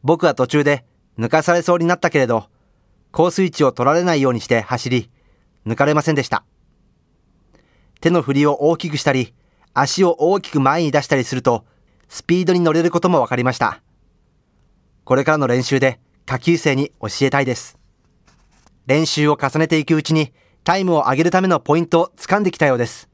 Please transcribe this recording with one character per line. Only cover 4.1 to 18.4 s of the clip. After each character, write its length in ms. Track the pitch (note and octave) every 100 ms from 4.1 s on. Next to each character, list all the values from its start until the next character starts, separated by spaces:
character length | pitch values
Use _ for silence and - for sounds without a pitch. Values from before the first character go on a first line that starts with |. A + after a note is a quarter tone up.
| D#3
い 60 |
よ 100 | C3
う 20 |
に 80 | A#2+
し 60 | -
て 140 | A#2
走 280 | A2 B2 B2
り、 200 | B2 - _ _ _ _ _ G#2+
抜 100 | A#2
か 100 | C#3+
れ 80 |
ま 80 | D3+
せ 100 | D#3+
ん 40 | D3
で 80 |
し 60 | B2+
た。 140 | - _ _ _ _ _ _ _ _ _ _ _ _ _ _ _ _
手 80 | E3
の 120 | E3+
振 120 | C3
り 120 | C#3 D3
を 160 | D3
大 160 | C#3+ D#3+
き 120 | E3+
く 80 | D3
し 60 |
た 100 | D3+
り、 200 | C3 A#2+ _ _ _ _
足 300 | - C3+ -
を 120 | F3+ E3
大 220 | D#3 G3
き 80 | -
く 100 | D3+
前 240 | C3+ D#3+
に 80 | D#3+
出 100 | C#3+
し 60 | -
た 80 | C3+
り 80 |
す 100 | B2 B2+
る 60 |
と、 240 | B2+ A#2 _ _ _ _ _
ス 160 | - -
ピ 160 | F3
ー 40 | F3+
ド 80 |
に 60 | F3+
乗 140 | E3+
れ 100 | D#3
る 80 | E3+
こ 80 | E3+
と 100 | F3+
も 120 | D#3+
分 60 | A#2
か 80 | B2
り 80 |
ま 100 | B2
し 60 | B2
た。 220 | A2 - _ _ _ _ _ _ _ _ _ _ _ _
こ 120 | - B2+
れ 80 |
か 80 | C#3
ら 60 | D#3
の 100 | C3
練 160 | B2
習 160 | B2 C#3
で 200 | C3 - _ _ -
下 140 | C3
級 180 | - E3
生 180 | D#3 C3+
に 160 | C#3+ _
教 60 | G#2+ -
え 80 | C3+
た 120 | C#3
い 40 | C3
で 100 | A#2+
す。 220 | - _ _ _ _ _ _ _